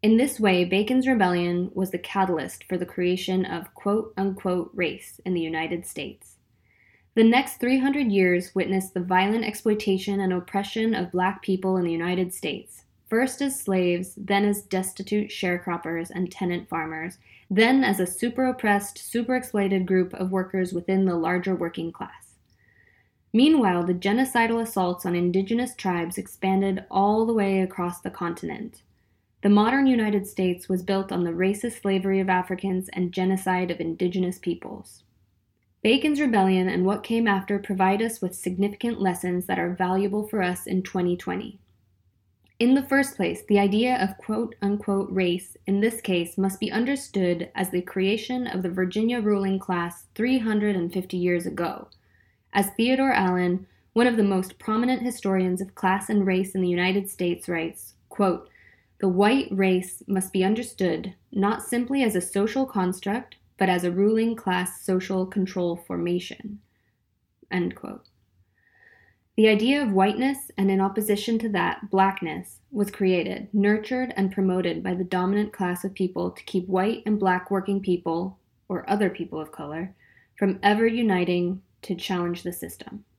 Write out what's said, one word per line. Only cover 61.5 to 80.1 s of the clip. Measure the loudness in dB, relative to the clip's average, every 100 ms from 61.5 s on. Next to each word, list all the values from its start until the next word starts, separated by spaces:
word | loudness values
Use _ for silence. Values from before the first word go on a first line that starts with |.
| 0
simply | -4 -4 -2 0
as | 2
a | 0
social | -2 -2 0 0 -2
construct, | 0 -2 -2 -4 -4 -6 -20 _ _
but | 2
as | 2
a | 0
ruling | 2 4 4 2
class | -2 -2 -2 -2 -6
social | -2 -2 0 -2 -2
control | -2 -2 -2 -2 -4
formation," | -6 -4 -2 -2 -4 -14 -14 -14 _ _ _ _ _ _ _ _ _
end | -2 -2 -4
quote. | -12 -14 _ _ _ _ _ _ _ _ _ _ _ _ _ 4
The | 6
idea | 6 4 2
of | 2
whiteness, | 4 4 2 0 -2 -8 0
and | 2
in | 4
opposition | 2 0 -2 -2 0 -2
to | 0
that, | 0 0 -2 -2
blackness, | 2 2 2 -6 -6 -12 -18 _
was | -4 -2
created, | 0 2 2 0 -6 -4
nurtured, | 2 4 2 0 -4 -4 -2
and | -2
promoted | 0 0 2 -2 -2
by | -4
the | -4
dominant | -2 -2 0 0 -2
class | -2 -4 -2
of | -6
people | -2 -4 -2 -6
to | -6
keep | -4 -4 0
white | 0 0 -2 -2
and | 2
black | 2 0 0
working | -2 0 -2
people, | 0 0 0 -4 -4 -10 _ _ _
or | -8 -2
other | 0 0
people | -2 -8 -8
of | -10
color, | -12 -10 -8 -10 -12 _